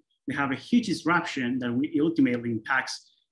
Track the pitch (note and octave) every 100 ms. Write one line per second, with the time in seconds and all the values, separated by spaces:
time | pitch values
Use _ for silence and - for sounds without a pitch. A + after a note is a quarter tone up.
0 | _ _ - C#3 C#3 B2+ - A#3+ G#3+ D#3
1 | D#3 F3 E3+ C#3 B2 B2+ A#2+ A#2+ D3+ C#3+
2 | E3 D#3+ C3 A#2+ A#2+ A2 - C3 - -
3 | - _ _